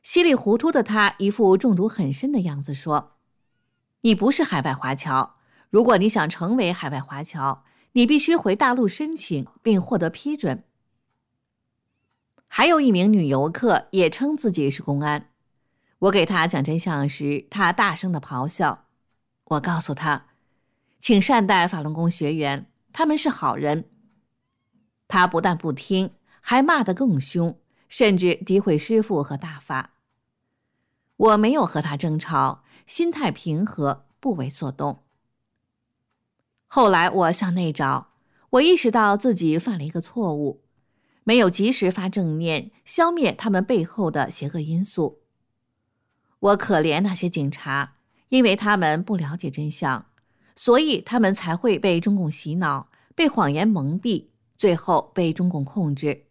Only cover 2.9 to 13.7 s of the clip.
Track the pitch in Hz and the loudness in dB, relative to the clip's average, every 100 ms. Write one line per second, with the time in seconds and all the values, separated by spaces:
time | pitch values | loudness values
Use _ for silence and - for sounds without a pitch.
2.9 | 147 - _ _ _ _ _ _ _ _ | -4 -4 _ _ _ _ _ _ _ _
3.9 | _ 233 196 214 285 311 165 139 135 127 | _ 0 2 2 2 0 -2 -2 -4 -6
4.9 | 139 156 131 - _ _ _ _ 202 240 | -6 -2 -2 -2 _ _ _ _ 2 4
5.9 | 202 208 214 156 - 170 254 180 175 147 | 4 4 0 -2 -4 -4 0 -2 -4 -6
6.9 | 135 135 143 156 165 135 135 _ _ _ | -8 -10 -14 -12 -6 -6 -6 _ _ _
7.9 | 247 240 302 320 330 320 277 269 247 208 | 0 2 2 2 0 0 0 0 2 0
8.9 | - 302 320 - 147 135 _ 226 196 175 | -2 -8 -6 -6 -6 -8 _ 0 0 0
9.9 | 202 165 - 285 294 165 123 _ _ _ | -2 -2 -4 -8 -4 -4 -6 _ _ _
10.9 | _ _ _ _ _ _ _ _ _ _ | _ _ _ _ _ _ _ _ _ _
11.9 | _ _ _ _ _ _ - 294 320 269 | _ _ _ _ _ _ 2 4 4 4
12.9 | 185 196 214 151 135 147 170 240 | 4 4 4 2 0 0 0 2